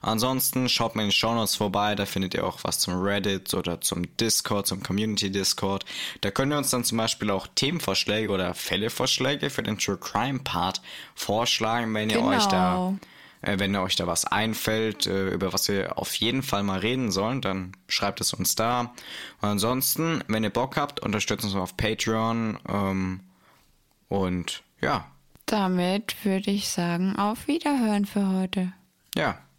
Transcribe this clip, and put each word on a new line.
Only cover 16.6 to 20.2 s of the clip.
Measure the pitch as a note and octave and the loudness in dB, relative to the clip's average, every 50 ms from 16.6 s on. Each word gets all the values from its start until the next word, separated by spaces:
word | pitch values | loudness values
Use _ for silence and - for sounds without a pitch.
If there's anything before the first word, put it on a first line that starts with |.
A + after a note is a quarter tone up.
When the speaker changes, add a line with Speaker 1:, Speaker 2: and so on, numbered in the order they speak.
Speaker 1:
mal | G2+ G2+ G2 F#2+ | 0 0 0 0
reden | F#2 A2 B2 C3 C3 A2 | 0 0 0 0 0 0
sollen, | F2 F#2+ G2+ A2 C3 C3+ | 0 2 0 0 0 0
dann | - G2 F#2+ F#2+ F#2 F#2 F#2+ - _ | -2 -2 -2 -2 -4 -8 -12 -18 _
schreibt | - - - - G2+ G2 - | -4 -2 0 0 -2 -2 -2
es | - - - | -2 -4 -2
uns | - F#2+ - - | -2 -2 -2 0
da. | - A2 A#2 A#2+ B2 A#2+ A#2 - - - - - - - - - - | 2 2 2 2 0 0 -2 -6 -14 -16 -14 -14 -14 -14 -14 -8 -2
Und | - | 0
ansonsten, | G#2 G#2 G2+ G2 A2+ B2+ C3 C3+ - - - D#3+ E3 E3 C3+ | 0 2 2 2 2 2 2 0 0 0 0 0 0 0 -2